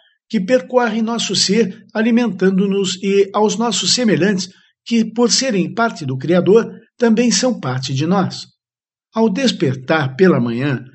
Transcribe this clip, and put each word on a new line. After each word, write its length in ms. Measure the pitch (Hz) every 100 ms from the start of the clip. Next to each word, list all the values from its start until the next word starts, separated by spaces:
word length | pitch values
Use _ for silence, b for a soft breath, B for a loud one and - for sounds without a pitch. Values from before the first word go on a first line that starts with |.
| b b b
que 120 | 220
percorre 640 | 185 254 254 247 240 214
nosso 340 | 220 233 - 175
ser, 500 | - 202 208 - -
alimentando-nos, 1080 | 214 220 233 240 185 190 190 196 196 185 -
e 280 | 196 196 196
aos 220 | 208 214 190
nossos 360 | 240 196 185
semelhantes, 560 | - 240 160 185 190 - b b b -
que, 200 | 233 220
por 260 | - 240
serem 420 | - 262 202 160
parte 320 | - 226 - 139
do 120 | 131
Criador, 520 | 147 180 180 214 202 B B -
também 340 | 240 220 240
são 280 | - 254 220
parte 340 | 139 127 -
de 120 | 131 160
nós. 400 | 196 143 - - _ _ _ _ _ _
Ao 160 | 226 226
despertar 840 | 185 262 - 151 127 - 160 135 -
pela 240 | 185 147
manhã, 440 | 120 117 143 127 -